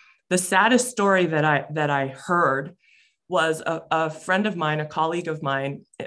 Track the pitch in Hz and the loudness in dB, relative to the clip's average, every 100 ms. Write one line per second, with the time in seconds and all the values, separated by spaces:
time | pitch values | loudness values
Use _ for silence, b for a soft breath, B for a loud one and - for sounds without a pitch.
0 | b b b 180 180 190 208 247 247 - | b b b -2 2 4 4 4 2 0
1 | 202 190 180 156 151 147 - 151 151 139 | 2 4 2 2 2 2 0 -2 0 0
2 | 135 135 - 175 160 135 147 - b b | -2 -6 -2 0 2 0 -4 -12 b b
3 | b b - 175 160 160 - 165 - 160 | b b -4 0 0 0 -4 -6 -2 0
4 | 160 156 - 185 214 175 156 151 151 151 | 0 -4 -2 0 0 -2 -2 -2 -4 -2
5 | 160 175 165 156 143 139 139 143 - - | -2 -2 -6 -6 -4 -2 -4 -8 -14 -14